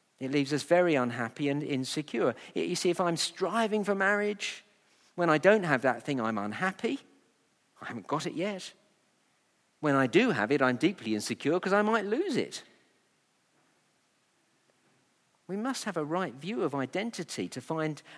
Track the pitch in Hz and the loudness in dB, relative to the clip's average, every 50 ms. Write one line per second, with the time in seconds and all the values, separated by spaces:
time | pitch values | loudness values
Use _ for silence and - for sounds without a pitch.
0 | _ _ _ - 139 131 139 147 139 131 147 135 - - 170 180 180 175 156 131 | _ _ _ -10 -6 -2 0 0 2 2 0 -2 2 4 4 4 6 4 4 2
1 | 123 120 120 127 117 113 - - 147 143 139 147 151 - 143 131 131 - - 156 | 2 0 0 -2 -4 -6 -4 -4 -2 -2 0 -2 -2 -2 -2 -2 -2 -2 -4 -6
2 | 147 - - 233 185 127 113 - - - - 170 165 175 170 - - 180 175 175 | -6 -4 -2 0 2 0 0 -2 -6 -8 -4 -4 -2 -2 -2 0 0 0 2 2
3 | 185 175 170 147 - - - - 185 165 196 233 226 208 208 214 196 196 202 196 | 2 0 0 0 -2 -4 -4 -4 -4 -2 0 0 0 0 0 0 0 0 0 2
4 | 190 196 208 208 208 208 208 202 - - - - - _ _ _ _ _ _ _ | 2 2 2 2 0 -2 -4 -4 -8 -10 -10 -12 -16 _ _ _ _ _ _ _
5 | _ _ _ - 175 165 156 151 143 185 214 220 180 160 143 123 135 131 117 113 | _ _ _ 0 4 4 4 6 8 8 6 6 6 2 2 2 4 2 2 0
6 | - - 143 131 110 113 110 104 101 107 107 - 185 190 185 - - 233 269 - | -2 -2 -2 0 0 0 0 -2 -2 -4 -4 -4 -4 -4 -4 -2 -2 -4 -4 -4
7 | - _ _ _ _ _ _ _ _ _ _ _ _ _ _ - - - 120 113 | -6 _ _ _ _ _ _ _ _ _ _ _ _ _ _ -16 -12 -10 -10 -10
8 | 90 - 139 156 156 180 - 147 180 214 202 180 - - - _ _ _ _ _ | -6 -4 -4 -4 -4 -4 -4 -4 -4 -4 -4 -6 -10 -14 -16 _ _ _ _ _
9 | _ _ _ _ _ _ _ _ _ _ _ _ _ _ _ _ - 151 139 135 | _ _ _ _ _ _ _ _ _ _ _ _ _ _ _ _ 0 2 4 4
10 | 135 120 127 190 254 247 160 107 104 110 143 135 - 127 123 117 151 185 196 - | 4 4 4 4 4 4 2 0 0 0 2 2 4 2 2 2 2 0 0 -2
11 | - 107 107 104 - - 120 - - 143 165 180 - 190 196 208 208 214 226 226 | -4 -2 -2 -2 -2 -4 -6 -4 0 0 0 0 0 2 2 2 2 2 2 0
12 | 190 202 214 285 392 381 262 156 87 - - - - - _ _ _ _ _ _ | 0 0 -2 -2 -2 0 -2 -2 -2 -4 -6 -12 -14 -18 _ _ _ _ _ _
13 | _ _ _ _ _ _ _ _ _ _ _ _ _ _ _ _ _ _ _ _ | _ _ _ _ _ _ _ _ _ _ _ _ _ _ _ _ _ _ _ _
14 | _ _ _ _ _ _ _ _ _ _ _ _ _ _ _ _ _ _ _ _ | _ _ _ _ _ _ _ _ _ _ _ _ _ _ _ _ _ _ _ _
15 | _ _ _ _ _ _ _ _ _ - 185 208 220 269 254 - - 214 175 165 | _ _ _ _ _ _ _ _ _ -8 -6 -4 -4 -4 -4 -4 -6 -4 -4 -2
16 | 151 143 - 185 190 143 110 139 143 185 233 254 196 143 139 139 131 127 - 180 | -2 -2 -2 -2 -2 -4 -6 -8 -8 -6 -4 -2 -2 0 0 -2 -2 -2 -2 -4
17 | 220 233 - - 165 - - - 92 - - 135 - - 160 160 156 156 147 - | -4 -4 -6 -8 -8 -8 -6 -6 -6 -6 -6 -8 -6 -4 -4 -2 -2 -2 -4 -6
18 | - - - | -10 -18 -14